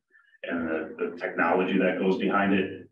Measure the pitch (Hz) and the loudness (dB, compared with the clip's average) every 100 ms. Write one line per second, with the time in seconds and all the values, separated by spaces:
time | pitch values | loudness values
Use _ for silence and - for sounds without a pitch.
0 | _ _ _ _ - 85 82 80 - - | _ _ _ _ -8 -4 -4 -4 -6 -6
1 | - - 90 92 82 90 92 95 92 - | -6 -6 -6 -2 2 2 2 2 2 2
2 | 95 - 95 98 98 101 - - - | 2 2 2 2 4 2 0 -6 -16